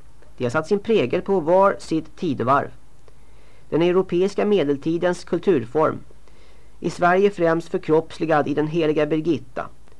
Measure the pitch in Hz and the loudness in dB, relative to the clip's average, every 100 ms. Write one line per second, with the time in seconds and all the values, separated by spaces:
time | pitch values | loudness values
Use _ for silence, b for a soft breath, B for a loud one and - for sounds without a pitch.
0 | - - - - 120 156 160 202 226 208 | -16 -16 -14 -4 -2 0 0 -2 2 2
1 | 123 180 185 196 151 185 196 - - 160 | 2 0 0 0 4 6 6 2 -2 -4
2 | - - 170 120 117 139 - - - - | -4 -6 -4 0 2 2 2 -10 -16 -16
3 | - b b b b b b 151 175 180 | -16 b b b b b b 2 4 2
4 | 185 175 190 208 202 202 143 139 160 170 | 2 0 0 0 2 2 2 0 0 0
5 | 175 175 - 170 202 151 113 151 151 - | 0 -2 -2 0 2 2 2 2 2 0
6 | - - b b b b b b 175 - | -10 -16 b b b b b b -6 2
7 | 175 185 202 196 165 165 - 180 - 156 | 4 4 4 4 2 2 0 -6 2 2
8 | 160 - 160 151 143 147 156 170 156 151 | 2 -6 2 2 2 0 0 0 2 2
9 | 151 156 165 131 - - - - - b | 2 0 0 -2 -4 -10 -10 -12 -16 b